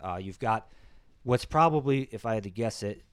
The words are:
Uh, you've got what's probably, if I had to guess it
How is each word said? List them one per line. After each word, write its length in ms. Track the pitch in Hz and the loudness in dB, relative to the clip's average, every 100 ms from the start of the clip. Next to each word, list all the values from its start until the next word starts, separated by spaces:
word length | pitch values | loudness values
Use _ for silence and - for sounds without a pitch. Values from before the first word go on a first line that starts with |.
Uh, 180 | 92 90 | -8 -6
you've 180 | 95 - | -8 -4
got 300 | 117 110 - - - - - - | -2 -2 -4 -20 -20 -20 -20 -8
what's 220 | 123 123 - | 0 0 2
probably, 640 | 156 165 151 135 135 131 | 4 4 4 2 0 0
if 140 | 110 117 | -6 -2
I 100 | 110 | -2
had 80 | |
to 60 | 101 | -4
guess 340 | 95 117 - | -4 -4 -2
it 200 | 101 - - | -6 -8 -14